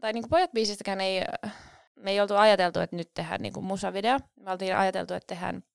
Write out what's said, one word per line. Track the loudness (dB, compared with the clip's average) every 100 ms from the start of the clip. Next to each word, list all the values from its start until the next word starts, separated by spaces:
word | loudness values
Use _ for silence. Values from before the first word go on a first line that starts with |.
tai | -6
niinku | -4 0
Pojat | 2 2
biisistä | 2 -2 -2 -4
ei, | -2 0 -2 -2 -6 -10 -12 -18 -20 _ -10
me | -2
ei | 0
oltu | 2 6
ajateltu, | 8 8 4 0
että | -2 -4
nyt | -8
tehdään | -8 -6 -6
niinku | -6 -6
musavideo. | -6 -4 -4 -2 0 0 -2 _
Me | -8
oltiin | -4 -2 2
ajateltu, | 2 0 -4
että | -8 -8
tehdään, | -8 -8 -8 -12